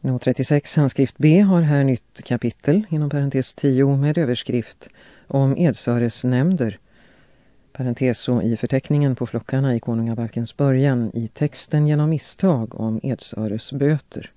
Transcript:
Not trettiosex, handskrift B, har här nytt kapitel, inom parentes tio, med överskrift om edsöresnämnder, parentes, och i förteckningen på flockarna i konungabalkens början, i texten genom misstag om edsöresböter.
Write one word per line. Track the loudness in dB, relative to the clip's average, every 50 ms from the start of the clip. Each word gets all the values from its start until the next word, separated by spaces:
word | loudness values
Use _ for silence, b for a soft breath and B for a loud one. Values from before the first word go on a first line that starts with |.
| -2
Not | -2 -4 -2
trettiosex, | 0 -2 0 0 0 0 0 0 0 0 0
handskrift | 2 2 2 2 0 -2 -2 0 0
B, | 4 6 6 6
har | 6 6 4 4
här | 4 4 2 2 4
nytt | 2 2 0 _ _ _ -20 -6
kapitel, | -4 -4 -2 -2 -4 -6 _ 0 2 2 2 2 0
inom | -2 -2 -2 -2
parentes | 0 -2 -2 0 0 -2 -4 -4 -8
tio, | -2 0 2 4 4 4 4 4
med | 2 2 0 0 0
överskrift | 0 0 -2 -4 -4 -4 -2 -4 -4 -4 -12 _ -20 -20 B B B B B B B B
om | 0 0 2 2 2 2
edsöresnämnder, | 2 0 0 0 -2 -2 0 0 0 -2 -2 -2 -2 0 0 2 2 2 2 0 0 -4 -4 -8 b b b b b b b b b b b b b b b b b b _
parentes, | -6 -4 -4 -2 -2 0 -2 -2 -2 -2 -2
och | -2 0 0
i | 0 -2 -2
förteckningen | -2 -2 -2 -2 0 0 0 0 2 0 0
på | -2 -4
flockarna | -6 -6 -8 -6 -4 -2 0 0 0 0
i | -2
konungabalkens | -2 -2 -2 -2 -2 -2 -4 -4 -6 -6 -4 -6 -8 -8 -4 -2
början, | 0 2 2 2 2 2 2 0 -2 -2 -4
i | -6 -6 -6
texten | _ -4 -4 -4 -4 -8 -12 -4 0 0 2 2
genom | 2 2 0 0
misstag | 0 -2 -4 -10 -10 _ 0 0 2 0 -2 -6 -8 -6
om | -4 -4 -4 -4 -4
edsöresböter. | -4 -6 -6 -8 -14 -8 -6 -6 -4 -4 -6 -8 -8 -6 -2 0 0 0 -2 -4 _ -14 -14 -14 -14 _